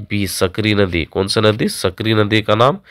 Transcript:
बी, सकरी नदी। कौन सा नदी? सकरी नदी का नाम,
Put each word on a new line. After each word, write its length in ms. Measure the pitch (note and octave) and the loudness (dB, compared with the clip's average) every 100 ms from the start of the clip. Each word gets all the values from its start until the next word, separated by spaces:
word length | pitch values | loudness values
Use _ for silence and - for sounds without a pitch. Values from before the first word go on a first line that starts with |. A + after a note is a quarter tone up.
| G2 | -6
बी, 160 | G2+ F#2 | -4 -4
सकरी 460 | - F#2+ A2 G#2+ | -2 -4 0 0
नदी। 300 | G2+ F#2+ E2+ C#2+ | 2 0 0 -4
कौन 220 | - G2 | -4 -2
सा 120 | A2 | 2
नदी? 280 | G#2+ A2 G#3 | 2 0 -4
सकरी 440 | - F#2+ - A2 | -2 -6 -4 -2
नदी 280 | A2 G#2 A2 | 0 2 0
का 120 | G#2+ | 2
नाम, 240 | G#2+ C3 F#3+ _ | 2 2 2 _